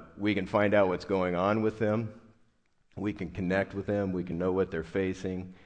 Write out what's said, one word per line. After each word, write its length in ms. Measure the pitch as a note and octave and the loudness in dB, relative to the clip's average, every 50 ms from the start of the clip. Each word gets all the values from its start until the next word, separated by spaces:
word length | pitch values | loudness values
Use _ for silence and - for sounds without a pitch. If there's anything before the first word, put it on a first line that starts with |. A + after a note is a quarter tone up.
| - - - - | -10 -14 -8 -2
we 160 | G2+ G#2+ G2+ | 0 0 0
can 100 | G2 F#2+ | 0 0
find 300 | F#2+ - G#2 G#2 G2+ G#2 | 2 2 4 4 6 6
out 120 | G#2 G2 | 6 6
what's 180 | F#2 F2+ F2 - | 4 2 -2 -2
going 280 | - G2 F#2+ F2+ F2+ F2 | 0 0 2 2 2 2
on 300 | F2 F#2 G2+ G#2+ A2 A2 | 2 2 2 2 2 0
with 160 | A2 G#2+ - | 0 0 0
them. 340 | A2+ G#2+ G#2+ A2+ A2+ G#2+ - - - - - _ _ _ _ _ _ _ _ _ _ _ - | 0 0 0 0 -2 -4 -8 -14 -20 -20 -20 _ _ _ _ _ _ _ _ _ _ _ -10
We 160 | - F#2+ G#2 | -6 -4 -4
can 200 | G2+ - F#2 E2 | -4 -4 -8 -8
connect 420 | - G2 F#2 F2 F#2 G2 F#2+ - G2+ | -6 -4 -2 0 2 0 0 -2 -4
with 140 | G2+ F#2+ | -6 -2
them. 260 | - G2+ G2+ G2+ F#2+ F#2 | -2 0 0 0 0 -2
We 100 | F2+ F2 | -2 -4
can 140 | F2+ E2 | -4 -4
know 140 | E2+ F2+ F#2 | -2 0 0
what 180 | F#2 F#2+ F#2 F2 | 2 2 0 0
they're 140 | E2+ E2 D#2+ | -2 -6 -6
facing. 680 | - - G2 F#2+ F#2 F2+ F#2 - F#2+ F#2 F#2 F#2 F#2 F2+ - - | -2 -2 0 0 0 -2 -4 -4 -6 -6 -6 -8 -10 -14 -20 -20